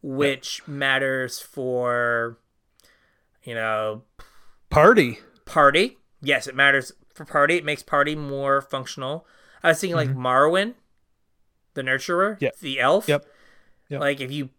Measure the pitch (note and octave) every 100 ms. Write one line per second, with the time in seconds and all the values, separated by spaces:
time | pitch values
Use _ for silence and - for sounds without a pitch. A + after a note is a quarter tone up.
0 | D3+ C3+ C#3+ C3+ - - - C#3+ C3+ C3+
1 | C3+ C3 B2+ - - - B2+ B2 B2 A#2+
2 | A#2+ A#2 A#2 A#2 _ _ _ _ _ _
3 | _ _ _ _ - A2+ A2 A2 A2 A2
4 | _ _ - - - - _ D3+ E3 A3+
5 | B2+ A#2 - _ - - C#3+ D3 A3+ -
6 | _ _ C3+ C#3 C#3 C3 C#3 C#3 B2+ -
7 | _ - D3+ D3+ C#3+ E3+ D3+ D3 - D3
8 | C#3+ D3+ D3 C#3 C#3 C#3 C3+ C#3 C3 -
9 | C3 D#3 _ _ _ - E3+ E3 F#3+ E3+
10 | D3 C3 B2+ B2+ D3 F3+ G#3 B3 _ _
11 | _ _ _ _ _ _ _ - C3 C3
12 | - F3 G3 G3+ C#3 - D3+ C3+ B2+ F3+
13 | - C#3+ - _ _ _ _ _ _ C#3
14 | C#3+ C#3+ C3 D3 C3